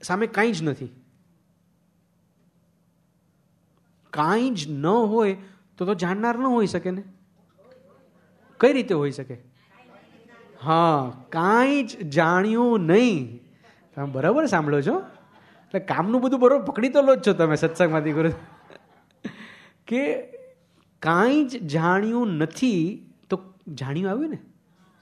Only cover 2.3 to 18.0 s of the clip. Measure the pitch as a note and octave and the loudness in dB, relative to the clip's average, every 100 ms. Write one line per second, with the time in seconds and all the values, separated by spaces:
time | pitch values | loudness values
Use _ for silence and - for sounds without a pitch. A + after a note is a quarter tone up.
2.3 | _ _ _ _ _ _ _ _ _ _ | _ _ _ _ _ _ _ _ _ _
3.3 | _ _ _ _ _ _ _ _ D3 D3+ | _ _ _ _ _ _ _ _ -4 0
4.3 | G#3+ C4 G#3 D3 C#3+ D#3 A3+ A3 A3+ G#3 | 0 0 -4 -8 -4 0 2 2 2 0
5.3 | F#3+ - - _ - F3+ G3 F3 G3 A#3 | -2 -10 -20 _ -8 -4 -2 -2 -2 -2
6.3 | A#3 C4 A#3+ F#3+ F3+ F#3 F#3 G3 - _ | -2 0 2 0 -2 -4 -8 -10 -20 _
7.3 | _ _ _ - - _ _ _ _ _ | _ _ _ -20 -20 _ _ _ _ _
8.3 | _ _ - B3 C4+ G3 E3 C#3+ C3 C3+ | _ _ 2 2 4 0 -2 -2 -6 -12
9.3 | B2 - _ _ - - - - - - | -16 -20 _ _ -20 -20 -20 -20 -20 -20
10.3 | - - - C3 E3 E3+ D3 B2+ - - | -20 -20 -8 0 2 4 2 -2 -10 -8
11.3 | E3 F3+ A3+ C4 C#4+ A#3 - E3 C#3+ D#3+ | -2 2 2 2 0 -2 -8 -4 2 2
12.3 | F3+ G#3 A3+ A#3+ A3+ D#3+ G3 B3 E3+ B2 | 2 2 2 2 2 4 4 4 0 -4
13.3 | A#2+ - _ - _ _ - C#3+ C3 D3+ | -14 -20 _ -20 _ _ -10 -8 -2 2
14.3 | C4 D4+ F#3 D3 C#3+ C#3+ D#4 - - _ | 2 2 0 2 0 0 -2 -6 -18 _
15.3 | _ _ _ _ F#3+ F#3+ D#3 F3+ B3 B3+ | _ _ _ _ -8 -4 -2 0 0 0
16.3 | C4 B3 C#4 F#3 G3 B3+ C#4+ C4+ C4 G#3+ | 4 4 4 0 -2 0 4 4 4 2
17.3 | E3+ D#3+ D3+ D#3+ D#3+ F3+ D#3 | 2 2 2 0 2 0 0